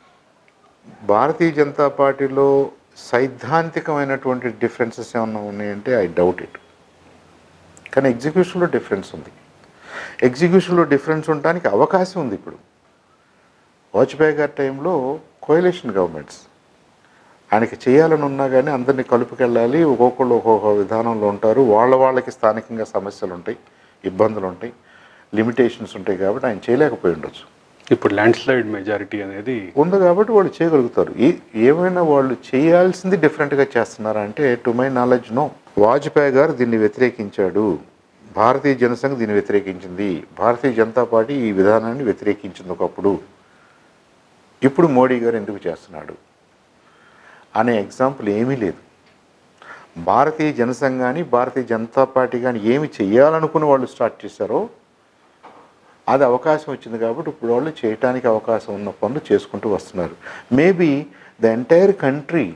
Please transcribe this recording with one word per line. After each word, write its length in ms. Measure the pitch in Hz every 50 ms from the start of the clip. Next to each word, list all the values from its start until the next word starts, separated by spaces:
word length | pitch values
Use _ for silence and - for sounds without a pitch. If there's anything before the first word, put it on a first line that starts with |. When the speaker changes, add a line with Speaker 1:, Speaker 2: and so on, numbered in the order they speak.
| _ _ _ _ _ _ _ _ _ _ _ _ _ _ _ _ _ - - - 107 101
Speaker 1:
భారతీయ 400 | 101 110 127 151 160 - 170 165 147 147
జనతా 280 | 147 143 135 - 147 139 135 -
పార్టీలో 460 | 139 139 135 139 139 131 135 139 139 139 139 139 139 - - _ _ _ _ - - -
సైద్ధాంతికమైనటువంటి 1400 | - 120 135 135 123 120 - 120 156 165 165 165 156 165 - 165 151 147 143 135 135 131 - 135 127 123 127 120 110 104 117
డిఫరెన్సెస్ 460 | 113 - - 123 113 - - 113 - -
ఏమన్నా 240 | 120 113 110 110 107 104 104 101
ఉన్నాయంటే 400 | 101 104 104 101 104 101 131 127 113 92
I 40 | 85 82 87
doubt 220 | 87 90 87 - -
it. 80 | - - - - _ _ _ _ _ _ _ _ - _ _ _ _ _ _ _ _ _ _ _ _ - - - - -
కానీ 140 | 135 135 135 120
ఎగ్జిక్యూషన్లో 520 | 120 123 156 156 190 180 180 - 180 175 170 -
డిఫరెన్స్ 320 | 113 - - 107 95 92 - -
ఉంది. 160 | 82 - - - - _ _ _ _ - _ _ _ - - - - - - - - - 127
ఎగ్జిక్యూషన్లో 560 | 123 131 175 170 180 190 175 175 180 175 165 143 143
డిఫరెన్స్ 360 | 135 - 160 156 156 151 160 156
ఉండడానికి 340 | 147 139 160 170 175 165 113 101
అవకాశం 420 | 107 147 - 196 185 185 180 - 185 147
ఉంది. 100 | 117 98 -
ఇప్పుడు 180 | - - 76 - - _ _ _ _ _ _ _ _ _ _ _ _ _ _ _ _ _ _ _ _ _ _ _ _ _ -
వాజ్పేయి 400 | 101 127 - - 139 156 156 147 151
గారి 140 | 147 143 - -
టైంలో 340 | 139 135 135 135 147 180 180 147 127 131 147 160 - _ _ _ -
కోయలేషన్ 500 | - 151 170 180 180 175 180 - 120 98 95
గవర్నమెంట్స్, 420 | 90 82 76 76 71 - - - - _ _ _ _ _ _ _ _ _ _ _ _ _ _ _ _ _ _ _ _ _ 101
ఆయనకి 240 | 110 117 113 135 - -
చేయాలని 400 | 131 127 147 165 165 160 147 143 139
ఉన్నా 160 | 139 139 139 135 131
కానీ 160 | 127 135 151 143 127
అందరినీ 260 | 123 131 127 131 123 - 127
కలుపుకెళ్ళాలి, 640 | 117 120 120 - - 127 120 117 117 117 120 135 165 170 151 127
ఒక్కొక్కళ్ళు 420 | 110 123 123 123 - 131 123 120 113
ఒక్కొక్క 340 | - 113 110 101 104 107 104 104
విధానంలో 460 | 98 90 110 113 117 117 113 107 104 101 101
ఉంటారు, 260 | 98 110 110 113 131 135 113 104
వాళ్ళ 180 | 107 120 127 131 131 131
వాళ్ళకి 260 | 131 131 127 123 127 - -
స్థానికంగా 480 | - 107 107 117 - - 117 110 107 - -
సమస్యలు 360 | 101 95 101 98 - 107 92 90 87
ఉంటాయి, 200 | 85 98 123 - - _ _ _ _ _ _ _ - 95
ఇబ్బందులు 360 | 92 95 107 107 110 104 95 92 90
ఉంటాయి, 200 | 90 - 120 - - _ _ _ - - - - - _ _ - 107
లిమిటేషన్స్ 560 | 110 120 113 135 123 113 120 - 107 92 - 104
ఉంటాయి 180 | 92 107 98 90 98
కాబట్టి 220 | 95 107 131 123 127
ఆయన 120 | 107 92 -
చేయలేకపోయి 480 | - 120 139 151 139 117 - - 90 82 78
ఉండొచ్చు. 260 | 73 - - - - - _ _ _ _ _ _ _ - -
Speaker 2:
ఇప్పుడు 180 | - - - 101
ల్యాండ్‌స్లైడ్ 500 | 101 107 117 117 - - 139 131 123 110 107 107
మెజారిటీ 440 | 98 92 107 104 101 101 - 110 104 98
అనేది 280 | 98 98 101 104 127 127 110 95 87 - 135 151
Speaker 1:
ఉంది 160 | 175 202 196 185
కాబట్టి 240 | 175 175 196 214 220 226
వాళ్ళు 140 | 202 185 147 -
చేయగలుగుతారు. 560 | - 165 170 160 139 123 117 - 101 87 - - - 113
ఏ-, 140 | 160 175 - - - - 110 113 135
ఏమైనా 340 | 151 170 180 185 180 180 170 156
వాళ్ళు 240 | 143 139 135 131 120 113 - -
చేయాల్సింది 640 | - 127 151 165 170 175 180 190 175 - - 185 190 185 151
డిఫరెంట్గా 420 | 143 - - 151 143 143 139 139 - -
చేస్తున్నారా 440 | 120 110 - - - 104 107 107 107 101
అంటే 180 | 104 110 - 147 127 120 120 -
to 80 | 123 117 123
my 80 | 127 135 131
knowledge 340 | 123 123 123 123 123 117 - 113 127
no. 60 | 151 127 - - _ - - 101 104
వాజ్పేయి 480 | 110 123 147 143 151 - 156 147 139 127 131
గారు 140 | 147 165 147 123
దీన్ని 180 | 123 117 117 110 107
వ్యతిరేకించాడు, 840 | 104 - - 127 120 117 - 107 101 - - 98 90 85 101 110 104 82 73 - - _ _ _ _ _ _ - - - 95
భారతీయ 360 | 110 120 127 135 135 143 135 120 123
జనసంఘ్ 320 | 120 120 113 - 135 139 123
దీన్ని 160 | 113 107 104 101
వ్యతిరేకించింది, 720 | 98 - 104 101 95 95 92 90 95 92 90 92 104 98 87 73 - - - -
భారతీయ 320 | 95 113 120 120 - 135 117 113
జనతా 240 | 110 113 113 127 120 117 117
పార్టీ 220 | 113 113 127 143 139 117 110
ఈ 20 | 98 95
విధానాన్ని 440 | 95 104 110 113 110 117 120 143 139 107
వ్యతిరేకించింది 640 | 95 - 101 104 98 - - 95 87 - 92 90 90
ఒకప్పుడు. 360 | 90 95 85 - - 92 101 95 80 - - _ _ _ _ _ _ _ _ _ _ _ _ _ _ _ _ _ _ _ _ _ _ _ _ _ _ 123 135
ఇప్పుడు 180 | 131 - 170 165 131
మోడీ 220 | 123 127 127 127 120 117
గారు 120 | 117 117 110 101
ఎందుకు 180 | 110 104 98 -
చేస్తున్నాడు 480 | 87 80 - - - 85 76 76 78 80 - _ _ _ _ _ _ _ _ _ _ _ _ _ _ _ _ _ _ _ _ - - - - _ _ - 107
అనే 140 | 113 123 117 104 98
ఎగ్జాంపుల్ 440 | 95 - - 131 135 139 135 113 104 101 107
ఏమీ 180 | 117 131 139 127 107
లేదు. 160 | 85 - - - _ _ _ _ _ _ _ _ _ _ _ _ _ _ _ - - - - - - _ 85 85 90
భారతీయ 400 | 98 120 143 156 156 156 156 151 139 117
జనసంఘ్ 380 | 117 120 127 - 143 131 131 127 127
కానీ 180 | 123 131 165 170 135 123
భారతీయ 280 | 120 123 127 - 135 123 110 117
జనతా 320 | 110 113 117 - 135 135 131 -
పార్టీ 240 | 131 127 117 127 120 120
కానీ 140 | 127 120 110 101 113 123
ఏమి 140 | 143 156 - - -
చేయాలనుకుని 680 | 104 95 104 123 139 156 160 160 156 151 - 160 156 147
వాళ్ళు 180 | 139 131 127 120 -
స్టార్ట్ 240 | - 123 107 - - -
చేశారో 360 | 98 - - 104 95 117 160 214 233 - _ _ _ _ _ _ _ _ _ _ _ _ _ - - - - - _ _ _ _ _ _ _ _ - 120
అది 120 | 139 143 123 123
అవకాశం 360 | 123 - 156 156 151 - 151 131
వచ్చింది 240 | 117 - 113 113 110 113
కాబట్టి 240 | 113 117 151 165 156 143
ఇప్పుడు 180 | - 120 113 120
వాళ్ళు 160 | 123 147 160 156 -
చేయటానికి 460 | - 110 110 - 135 123 127 127 117 120 110
అవకాశం 360 | 107 104 120 113 107 - - 104
ఉన్న 140 | 101 104 101 92 -
పనులు 200 | - 107 131 156 - -
చేసుకుంటూ 380 | 104 98 - - - 101 - 110 98
వస్తున్నారు. 400 | 87 - - - 92 85 76 - - - - - - - - 123 131
Maybe 320 | 160 185 196 170 180 156 135 143 151 - - - - - _ _ 110
the 80 | 113 113 120
entire 340 | 127 - 165 175 196 202 190 - 151
country 420 | 135 135 147 143 - 170 165 117 87 80